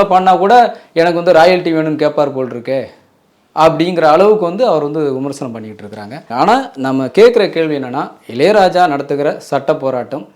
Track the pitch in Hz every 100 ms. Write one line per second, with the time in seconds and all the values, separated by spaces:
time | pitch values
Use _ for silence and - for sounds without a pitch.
0 | 196 185 185 180 196 247 226 - - 165
1 | 165 170 170 165 175 180 175 160 156 147
2 | 151 151 143 131 127 120 113 135 110 -
3 | _ _ _ _ _ 156 160 151 175 175
4 | 156 160 202 214 170 190 247 156 147 156
5 | 147 131 139 139 135 113 110 104 104 110
6 | 104 143 - 120 165 254 269 - 131 135
7 | 131 - 233 233 180 165 160 143 127 131
8 | 185 - - 117 165 214 185 175 180 139
9 | 139 143 147 - - 143 135 - 135 123
10 | 117 147 -